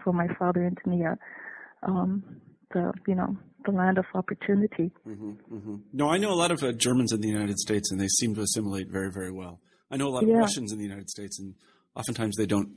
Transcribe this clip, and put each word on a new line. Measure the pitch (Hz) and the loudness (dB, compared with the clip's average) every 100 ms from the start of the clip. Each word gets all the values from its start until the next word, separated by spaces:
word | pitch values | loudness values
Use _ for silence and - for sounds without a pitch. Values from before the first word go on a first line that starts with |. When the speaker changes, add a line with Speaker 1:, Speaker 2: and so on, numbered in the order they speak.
Speaker 1:
for | - | 0
my | 175 170 - | 2 2 2
father | 180 180 175 | 2 2 0
and | 180 - | 0 -2
me, | 175 160 | 0 0
uh, | - - - - - - - | -2 -8 -16 -16 -16 -20 -8
um, | - 185 185 196 - - - _ _ | -2 0 2 -2 -4 -16 -20 _ _
the, | 185 175 185 - | -2 0 -2 0
you | 185 | 0
know, | - 196 - _ - | 0 -4 -8 _ 0
the | |
land | 190 185 190 | 4 4 4
of | 185 | 2
opportunity. | 185 185 196 - 202 208 - - - - | -4 -4 -4 2 4 4 0 -2 -4 -12
Speaker 2:
Mm-hmm, | 101 104 104 - 110 | -10 -10 -10 -12 -12
mm-hmm. | 104 104 - | -10 -12 -8
No, | 135 147 | 0 2
I | 175 | 2
know | 208 | 2
a | 180 | 2
lot | 175 | 2
of, | 165 | 2
uh, | 135 | 0
Germans | 117 120 120 117 | 2 4 4 4
in | 110 | 2
the | 107 | 0
United | 107 104 101 | 0 0 -2
States, | - 107 101 | 0 0 0
and | 95 | 0
they | 98 | 0
seem | - 120 107 | 2 0 0
to | |
assimilate | 101 117 104 98 92 | 0 0 -2 -4 -4
very, | 95 95 | -4 -4
very | 92 95 | -4 -8
well. | 95 92 87 _ _ _ | -8 -12 -16 _ _ _
I | 135 | -4
know | 139 | -2
a | |
lot | 127 | 2
of | 220 | 4
Speaker 1:
Yeah. | 226 | 6
Speaker 2:
Russians | 214 175 110 | 4 2 -4
in | 107 | -6
the | |
United | 104 98 92 | -8 -10 -12
States, | - 101 - | -12 -10 -10
and | 98 95 _ _ _ - | -12 -14 _ _ _ -8
oftentimes | 113 117 110 101 | -6 -2 -2 0
they | 104 | 2
don't | 104 - | 2 2